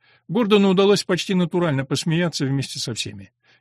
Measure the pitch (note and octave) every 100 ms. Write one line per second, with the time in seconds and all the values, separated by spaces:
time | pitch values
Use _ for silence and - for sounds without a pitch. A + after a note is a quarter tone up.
0 | _ _ - F3+ G#3+ G#3 G3 F#3 G3 G3
1 | - F3 - F#3 F3 F3+ E3+ C3+ C3+ C#3
2 | - D#3+ F3 - C3+ C#3 B2+ - - A2+
3 | G#2+ G#2 G2 _ _ _